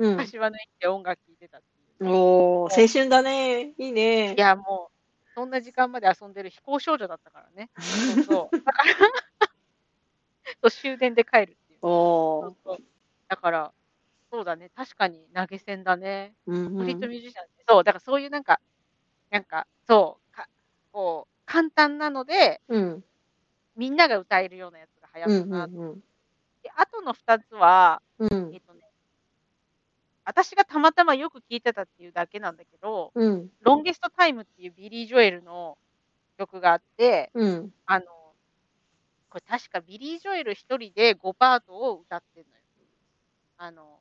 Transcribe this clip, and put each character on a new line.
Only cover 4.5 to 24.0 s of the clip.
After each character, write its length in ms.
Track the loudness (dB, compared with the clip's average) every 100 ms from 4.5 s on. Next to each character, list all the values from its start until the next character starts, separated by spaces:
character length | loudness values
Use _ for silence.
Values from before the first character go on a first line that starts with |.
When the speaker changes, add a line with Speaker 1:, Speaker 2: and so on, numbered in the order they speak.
| 2
Speaker 2:
も 360 | -2 -8 -10 _ _ _ _
う、 40 | -12
そ 100 | -8
ん 40 |
な 120 | -8
時 100 | -6
間 200 | -2 -2
ま 80 | 2
で 80 | 0
遊 200 | 0 -6
ん 60 |
で 80 | -16
る 60 | -16
非 120 | -16
行 180 | -6 -6
少 180 | -2 -2
女 100 | -4
だ 80 | -12
っ 40 |
た 120 | _
か 80 | -20
ら 100 | -20
ね。 180 | -20 -20 -14
そ 420 | -8 -4 0 0
う 20 |
そ 260 | 0 0 -2
う。 60 | -4
Speaker 1:
<laughs> 960 | -2 2 2 4 2 2 -8 _ -2 -2 _ _ _ _ _ _ _ _
Speaker 2:
<laughs> 180 | -20 0
そ 60 | 0
う、 40 |
終 260 | 0 -6 -4
電 160 | -2
で 100 | 0
帰 220 | 2 2 0
る 60 |
っ 160 | _ _
て 60 |
い 40 | _
う。 20 |
Speaker 1:
お 580 | -2 2 2 2 0 -2
お。 20 |
Speaker 2:
そ 40 | -6
う 80 | -14 -12
そ 80 | -12
う。 80 | -14 _ _ _ _
だ 80 | -4
か 140 | -2
ら、 220 | -2 -4 -12 _ _ _ _ _
そ 100 | -10
う 40 | -8
だ 100 | -8
ね、 160 | -12 -16
確 200 | -16 -4
か 120 | -4
に 200 | -4 _
投 120 | -10 -8
げ 120 | -10
銭 240 | -12 -8
だ 120 | -2 -2
ね。 380 | -2 -10 -10 _ -8
Speaker 1:
う 100 | -6
ん 80 | -6
う 40 |
ん。 20 |
Speaker 2:
ス 40 | -6
ト 40 | -6
リ 100 | -6
ー 40 |
ト 80 | -10
ミ 80 | -12
ュ 20 |
ー 20 |
ジ 100 | -16
シ 60 | -20
ャ 40 |
ン 20 |
っ 40 | -20
て、 140 | _ 4
そ 120 | 6
う、 40 |
だ 100 | 6
か 60 | -2
ら 0 |
そ 180 | -4 -4
う 40 |
い 40 | -4
う 40 |
な 100 | -8
ん 40 |
か、 160 | 0 0 0 _ _ _ _ _ _
な 100 | -8
ん 40 |
か、 240 | -6 -10 -10 _ 2
そ 300 | 4 4 -2 _
う、 40 | -20
か、 140 | -20 _ _ _ _
こ 360 | -8 -6 -6 -12
う、 40 | _ -4
簡 240 | -2 0
単 280 | 2 2 0
な 120 | -6
の 160 | -8 -4
で、 360 | 2 2 2 _
Speaker 1:
う 120 | -2
ん。 240 | -2 -6 -16 _ _ _ _ _ _ -10
Speaker 2:
み 140 | -6
ん 60 |
な 120 | 2